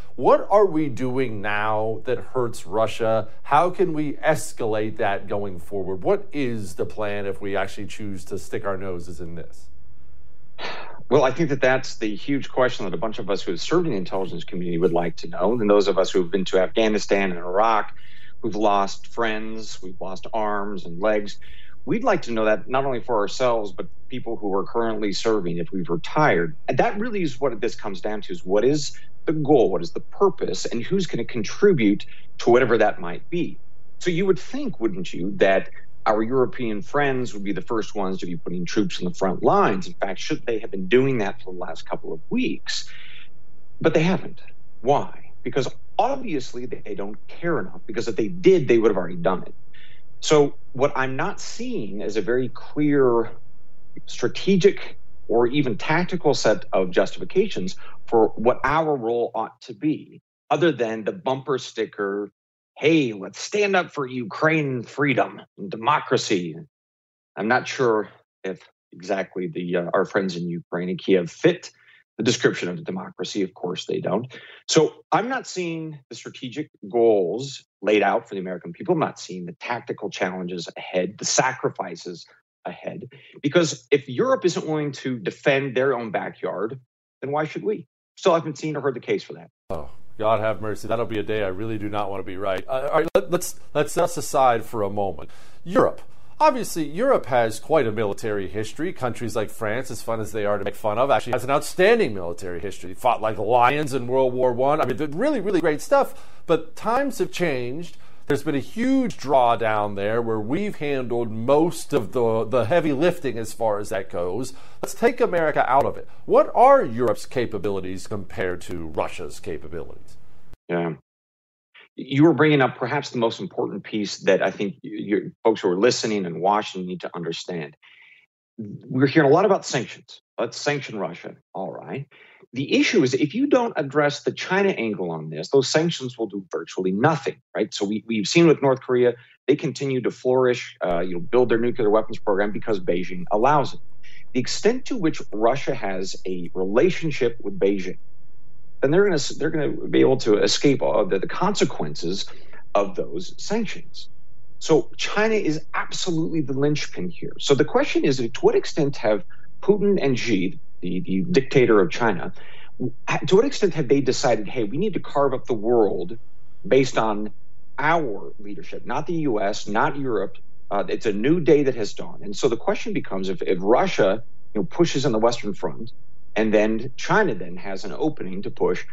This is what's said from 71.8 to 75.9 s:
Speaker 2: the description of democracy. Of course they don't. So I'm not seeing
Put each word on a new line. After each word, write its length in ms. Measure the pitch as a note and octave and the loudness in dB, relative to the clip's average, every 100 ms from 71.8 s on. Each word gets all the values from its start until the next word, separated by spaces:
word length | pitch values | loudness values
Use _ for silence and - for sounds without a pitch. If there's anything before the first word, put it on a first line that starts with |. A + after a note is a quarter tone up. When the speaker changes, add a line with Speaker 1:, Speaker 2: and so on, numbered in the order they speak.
| _ _ _ - | _ _ _ -4
Speaker 2:
the 60 | |
description 460 | A#2 A#2 B2 F#2 F2+ | 0 2 0 0 -4
of 140 | E2+ | -6
democracy. 600 | E2 F#2 F#2 - F2+ G#2 | -8 -10 -10 -10 -6 -4
Of 100 | F#2 | -4
course 320 | - - F2+ - | -4 -8 -6 -6
they 140 | E2 | -4
don't. 340 | E2+ G2 B2+ - - - - | -2 -4 -6 -14 -20 -14 0
So 360 | - - - - | 2 2 0 -2
I'm 180 | E3+ A#3 | -2 0
not 160 | C4 F3+ | -4 -6
seeing 540 | F#3 E3+ D#3+ D#3+ | -6 -6 -6 -8